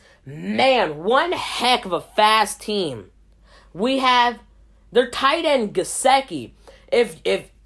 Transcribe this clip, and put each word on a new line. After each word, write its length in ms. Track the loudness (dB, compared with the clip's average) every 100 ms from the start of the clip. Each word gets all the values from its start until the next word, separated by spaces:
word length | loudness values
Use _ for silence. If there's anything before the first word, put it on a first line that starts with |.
| _ _
man, 800 | -18 -12 -6 0 2 2 0 -2
one 300 | 0 0 0
heck 520 | -4 -6 -4 0 0
of 80 | -2
a 80 | -6
fast 600 | -4 2 4 4 0 -4
team. 500 | -6 -4 -4 -8 -14 _ _ _ _ -20 -20
We 260 | -4 -2 0
have 400 | 2 2 2 -2 -18 _ _ _ _
their 200 | 0 0
tight 340 | 0 0 0
end, 300 | 0 0 0
Gesicki. 800 | -4 -4 0 2 2 0 -10 -10 _ -20 -20 -2
If, 300 | 0 0 -4
if, 260 | -4 -4 -4 _